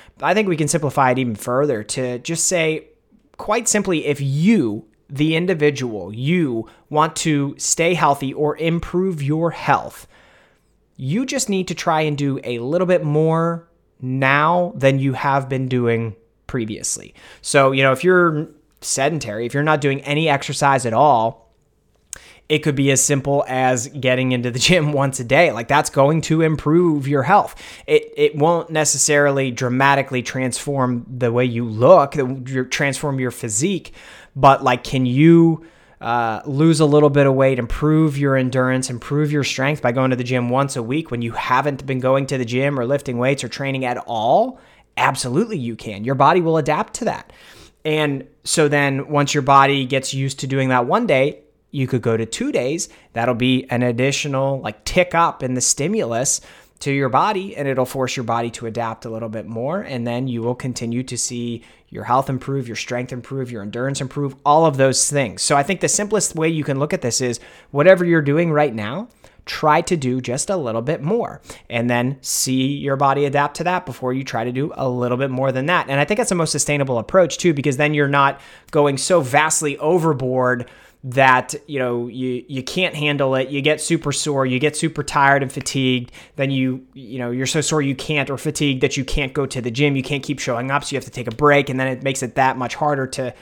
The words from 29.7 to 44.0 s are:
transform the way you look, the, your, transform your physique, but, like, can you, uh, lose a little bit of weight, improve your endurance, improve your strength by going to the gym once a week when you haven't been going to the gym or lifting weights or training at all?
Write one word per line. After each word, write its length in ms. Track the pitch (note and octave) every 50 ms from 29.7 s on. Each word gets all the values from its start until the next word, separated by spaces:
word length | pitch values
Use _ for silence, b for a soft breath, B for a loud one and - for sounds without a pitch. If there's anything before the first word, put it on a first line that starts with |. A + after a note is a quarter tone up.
| B2 C3 C#3 C#3 C#3 C#3 C3+ - C3 B2+
transform 840 | A#2 - - C3 C3 B2 - - - D3 C#3 C3+ B2+ B2 B2 A#2+ A#2+ -
the 220 | C3 B2 B2+ A#2
way 140 | A#2 B2 C3
you 200 | B2 A2+ A#2 A#2+
look, 480 | A2+ G#2+ G#2+ B2 D#3 F#3+ E3 C#3+ C#3 -
the, 300 | D3 C3 B2+ C3+ C3+ B2
your, 180 | C3 C3 C3 B2+
transform 540 | B2+ - - D3 C#3 C3 - D#3 C#3+ C3+ C3
your 120 | B2+ B2
physique, 640 | - - - A2+ G#2 A2 D#3 G3+ F#3+ - - - - B B B B B B B B
but, 260 | C3+ C#3 C3+ C3+ - C#3
like, 200 | B2+ B2+ A#2+ -
can 220 | - C#3+ C3 B2+
you, 600 | B2 B2 C#3 D#3 E3 E3+ E3+ E3 E3 D#3+ - B B B B B B B B
uh, 400 | - A#2 A#2+ A#2+ A#2 A2+ G#2+ - -
lose 360 | D3 C3 C#3+ D#3+ E3 D#3+ D3
a 40 | D#3
little 240 | C#3+ D3 D3+ D3+ C#3+
bit 160 | C#3 C#3+ C#3
of 80 | C3+ C3
weight, 260 | C3+ C3+ C3+ C3+ B2
improve 580 | A#2+ A#2 - - D3 D3+ D#3 D#3 D#3+ D3+ C#3
your 180 | C#3 C#3+ C#3 C3+
endurance, 540 | C3 B2+ B2+ B2+ B2+ B2+ B2+ C3 C3 B2+ -
improve 420 | B2 A2+ - - C#3+ D3 D3+ D3
your 140 | D3+ D3 B2
strength 360 | - - C3 C3 C#3+ D3+ C#3+
by 120 | - B2 A#2+
going 160 | C3 C3 C3
to 80 | B2+
the 60 | B2 B2
gym 260 | A#2+ C3 B2 A#2+ A#2+
once 260 | B2 C3+ C#3 C3+ -
a 80 | C3 A2+
week 280 | A2+ C#3 D#3+ E3 -
when 100 | A#2+ A#2+
you 100 | A#2 A2+
haven't 540 | A2 - - C3 B2+ C3 C3 D3 C#3 B2+ C#3
been 140 | C3+ C3 B2
going 260 | B2 B2+ C3 C3+ C#3
to 120 | C3+ C#3+
the 60 | B2+ B2
gym 340 | A2+ B2 B2+ C#3 C#3+ C#3+
or 80 | C3 A#2
lifting 320 | B2 C#3+ C#3 - C3+ A#2+
weights 260 | A#2+ B2 C3+ D3 - C3
or 40 |
training 380 | A2+ - - C#3 C#3 C3+ C3 C3
at 120 | A#2+ A#2+
all? 600 | -